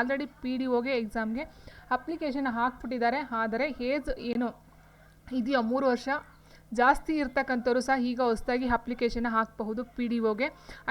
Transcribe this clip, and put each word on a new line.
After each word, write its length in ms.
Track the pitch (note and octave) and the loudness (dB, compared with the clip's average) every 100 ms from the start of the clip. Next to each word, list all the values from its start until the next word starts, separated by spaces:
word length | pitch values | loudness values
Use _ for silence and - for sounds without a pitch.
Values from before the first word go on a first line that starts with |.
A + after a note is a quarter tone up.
already 300 | B3 C#4 C#4+ - | 6 0 -4 -6
ಪಿ 160 | B3+ B3+ | -4 -2
ಡಿ 80 | C4 | 0
ಒಗೆ 260 | A#3+ A#3+ | 0 2
ಎಕ್ಸಾಮ್ಗೆ 500 | C4 A3 A3+ A3 A#3 D#4+ - - - - | -2 -2 -2 -2 -4 -6 -12 -20 -20 -2
ಅಪ್ಲಿಕೇಶನ್ 560 | B3 - E4 D4+ C4 C4+ | -2 -2 -4 -2 -2 -2
ಹಾಕ್ಬಿಟ್ಟಿದ್ದಾರೆ. 840 | A#3 A#3+ B3 C4 B3 A#3 B3+ C#4+ | 0 0 -2 -6 0 0 0 -2
ಆದರೆ 440 | A3+ A3+ A3+ D4 B3+ | -2 0 0 -2 -2
ಏಜ್ 380 | A#3+ C#4+ B3+ - | -2 -2 -2 -4
ಏನು 360 | A#3+ A#3+ A#3+ - - - - - - - - | -4 -2 -2 -4 -16 -20 -20 -20 -20 -20 -6
ಇದೆಯೋ 280 | B3+ A3+ C4+ | -4 2 2
ಮೂರು 260 | A3+ B3+ C4+ | 2 2 2
ವರ್ಷ 220 | B3 C4 D4 - - - - - | 2 0 -4 -6 -18 -20 -20 -6
ಜಾಸ್ತಿ 440 | A3+ B3 C#4+ - D#4 | 4 6 4 2 -2
ಇರ್ತಕ್ಕಂಥವ್ರು 640 | C4+ B3+ C4 B3+ B3 B3 | 0 0 0 0 2 2
ಸಹ 220 | B3+ C4+ | 2 2
ಈಗ 200 | B3 A#3+ | 2 2
ಹೊಸದಾಗಿ 460 | B3 A3 - B3 B3+ | 2 2 0 0 2
ಅಪ್ಲಿಕೇಶನ್ 580 | A#3 - A#3+ A#3 A#3 A#3 | 0 0 -2 0 0 0
ಹಾಕಬಹುದು 580 | A3+ A3+ - G#3+ A3 | 0 0 -4 -6 -4
ಪಿ 240 | A#3+ - A#3+ | -6 -4 -2
ಡಿ 120 | A#3 | 0
ಒಗೆ. 280 | A3 G#3+ C#4 - - - - | 2 0 -2 -4 -16 -10 -2